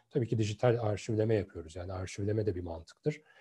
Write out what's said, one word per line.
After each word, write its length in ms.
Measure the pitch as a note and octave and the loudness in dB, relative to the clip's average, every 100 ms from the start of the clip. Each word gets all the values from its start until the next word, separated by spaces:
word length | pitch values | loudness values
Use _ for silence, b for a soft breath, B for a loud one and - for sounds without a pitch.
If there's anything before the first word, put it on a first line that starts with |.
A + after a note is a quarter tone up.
| _ | _
Tabii 180 | D3+ A2+ | -2 2
ki 100 | A2 | 2
dijital 400 | G#2 G#2 B2 A#2 | 0 2 4 4
arşivleme 540 | A2 G2+ - G#2+ A2 A2 | 0 -2 0 2 4 2
yapıyoruz. 400 | F2+ F2 D#2+ F2+ | 0 -8 -10 -10
Yani 180 | F2+ | -8
arşivleme 520 | F#2 F2+ - G2+ G#2+ G#2 | -6 -8 -4 -2 0 0
de 100 | F2+ | -2
bir 60 | |
mantıktır. 600 | F2 E2 E2 - D3 D3+ b b | -6 -10 -12 -6 -6 -6 b b